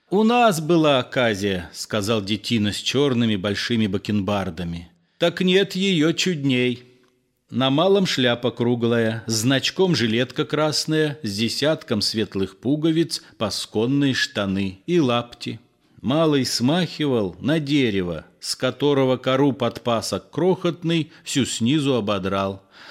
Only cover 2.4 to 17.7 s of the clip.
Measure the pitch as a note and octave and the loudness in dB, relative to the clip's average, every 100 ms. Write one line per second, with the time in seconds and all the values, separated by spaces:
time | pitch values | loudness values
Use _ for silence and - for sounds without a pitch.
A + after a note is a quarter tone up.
2.4 | - A#2 G#2 G2 - B2+ C#3+ A#2+ A#2 G2+ | -2 0 0 -2 -2 0 2 2 0 0
3.4 | G2+ G2+ - A#2+ G#2+ F#2+ - G#2 G2 G2+ | -2 -4 -2 0 0 -2 -2 -2 0 -2
4.4 | F#2 E2 E2+ E2 E2+ _ _ - E3+ F3 | -4 -6 -8 -8 -12 _ _ -2 -2 0
5.4 | F#3 F#3 G3 F#3 G3 E3+ D#3 D#3+ F#3 D#3 | 2 2 2 0 0 2 2 2 -2 0
6.4 | C#3 B2 B2 A#2+ - _ _ _ _ _ | 0 2 0 -2 -10 _ _ _ _ _
7.4 | - A2+ C3+ C#3 F#3+ G3 F#3 - B2 A#2+ | -8 -2 0 2 4 4 2 2 2 2
8.4 | A#2+ - A#2+ A#2+ A#2 A#2 A2 A2+ A2+ A2+ | -2 0 0 2 2 2 0 -2 -4 -2
9.4 | B2 C3 - - F#3 B2 A2+ A2+ B2+ - | 0 0 -2 0 2 2 2 0 -2 -4
10.4 | D3+ D3+ D#3 D3 - D#3 D3+ C#3+ G#2+ G2 | -4 0 0 -2 -2 0 0 -2 -8 -2
11.4 | A#2 - C#3+ D#3+ - A2 - A2 G2+ G2 | -2 0 -2 -2 -4 -2 -2 -2 -4 -2
12.4 | F#2+ - B2 D3+ E3 D#3+ E3 - - - | -4 -4 -4 0 0 0 -2 -4 -12 -6
13.4 | G#2 - - G#2+ A#2+ C#3+ C#3 A#2+ - G#2+ | -6 -4 -4 -2 0 2 2 0 -2 -2
14.4 | G2 F#2+ G2 F#2+ - F3 C3 A#2+ A#2+ - | -2 -2 -2 -6 -2 2 2 0 -4 -12
15.4 | B2 A#2 _ _ _ - G2+ D3+ D#3+ C#3 | -12 -12 _ _ _ -8 -2 2 2 2
16.4 | A#2+ - B2 F3 E3+ - D3 A#2+ G2 E2+ | 0 0 0 2 -2 -2 -2 0 -2 -4
17.4 | C3 D#3+ C#3+ | -2 -2 0